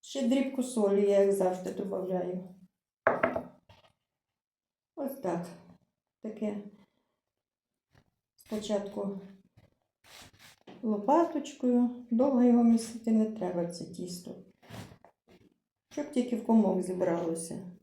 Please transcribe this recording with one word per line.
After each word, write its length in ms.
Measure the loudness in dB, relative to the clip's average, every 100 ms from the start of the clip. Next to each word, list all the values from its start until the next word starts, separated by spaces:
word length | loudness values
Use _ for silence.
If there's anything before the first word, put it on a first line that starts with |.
| -10
Ще 200 | -4 0
дрібку 360 | 2 0 -4
солі 460 | -4 0 2 4 4
я, 100 | 4
як 120 | 4
завжди, 400 | 4 0 -2 -8
добавляю. 840 | -8 -6 -6 -4 -4 -4 -6 -10 -18 -20 _ _ _ 0 0 -2 -4 -10 -18 _ -20 _ _ _ _ _ _ _ _ _ _ _ -10
Ось 220 | -8 -6
так. 220 | -6 -6 -8 -16 -20 -20 _ _ _ _
Таке 360 | -12 -6 -6 -6 -12 -20 _ _ _ _ _ _ _ _ _ _ _ _ _ _ _ _
спочатку 840 | _ -8 -2 -4 -4 -8 -6 -8 -12 -20 _ _ _ _ _ _ _ -20 -20 _ -20 _ -20 -8
лопаточкою. 1200 | -2 -2 4 4 4 0 -8 -4 2 2 2 -2 -2
Довго 320 | 2 4 6
його 200 | 6 8
місити 480 | 6 4 2 -8 2
не 140 | 2 2
треба, 400 | 0 -4 -2 -4
це 200 | -4 -10
тісто. 500 | -10 -10 -10 -12 -16 -18 _ -20 -18 -18 -20 -20 _ _ -20 _ _ _ _ _
Щоб 200 | -10 -4
тільки 240 | -2 -2 -2
в 100 | 4
комок 380 | 4 6 2
зібралося. 760 | -2 -2 0 0 -2 -4 -8 -12 -14 -18